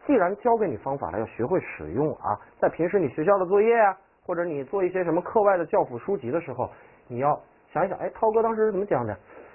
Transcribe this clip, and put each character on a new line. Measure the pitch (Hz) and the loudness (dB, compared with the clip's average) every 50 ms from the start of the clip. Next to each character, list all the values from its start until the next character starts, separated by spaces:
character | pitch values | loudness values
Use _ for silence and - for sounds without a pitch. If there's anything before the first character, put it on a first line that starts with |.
| - | 2
既 | - 294 | 4 4
然 | 226 175 175 202 | 4 4 2 0
教 | - - 240 233 | 0 2 2 2
给 | 226 214 | 2 2
你 | 170 117 107 | -2 -2 -4
方 | - 139 139 | -4 -6 -4
法 | 139 - 82 | -4 -4 -4
了， | 85 104 | -4 -4
要 | 113 | -4
学 | - - - 113 | -6 -4 -6 -2
会 | 131 185 170 | 0 0 -2
使 | - - - - 78 78 | -2 -4 -12 -12 -10 -6
用 | 82 120 151 151 113 | -4 -2 -2 -2 -4
啊。 | - - 95 104 - - - _ _ | -4 -4 -4 -4 -4 -6 -20 _ _
在 | - 175 | 0 0
平 | - - 165 175 | 0 0 -2 0
时 | 190 202 | 0 0
你 | 170 131 | 0 0
学 | - - 156 | -2 -2 2
校 | 180 202 196 | 2 2 2
的 | 185 | 2
作 | 170 196 202 | 2 2 4
业 | 214 226 233 233 | 4 4 4 4
啊， | 214 196 185 - _ _ _ _ _ | 4 2 2 -2 _ _ _ _ _
或 | - 180 | -6 -4
者 | 165 175 | -2 -2
你 | 175 156 143 131 | -2 -4 -6 -6
做 | 127 - 196 | -4 -2 -2
一 | 185 180 | -2 0
些 | 180 185 180 | 0 -2 0
什 | 170 | 0
么 | 160 175 | 0 0
课 | 175 - - 233 | -2 0 0 4
外 | 202 202 196 | 4 4 4
的 | 180 165 | 2 0
教 | 151 - 196 156 | 0 0 0 0
辅 | 131 123 117 | 0 -4 -8
书 | - - 202 | -4 -4 -4
籍 | 165 123 113 | -4 -4 -4
的 | 135 170 | -4 -4
时 | 160 143 | -4 -6
候， | 123 - 117 - - - - - - _ _ | -6 -6 -6 -6 -6 -16 -20 -20 -20 _ _
你 | _ 123 120 | _ -6 -2
要 | 135 147 143 123 - _ _ _ _ _ | 0 0 0 0 -6 _ _ _ _ _
想 | - 147 180 | -2 -2 -2
一 | 196 | -2
想， | 175 - | -4 -6
哎， | 156 190 | -8 -8
涛 | - - 233 220 | -4 0 0 2
哥 | 214 226 | 2 2
当 | 220 226 226 | 2 2 2
时 | 220 220 | 0 0
是 | 220 | 0
怎 | 202 185 | 0 -2
么 | 202 | -2
讲 | 202 170 131 120 | 0 0 -2 0
的？ | 107 101 - _ - - - - - | -4 -6 -8 _ -20 -20 -20 -20 -20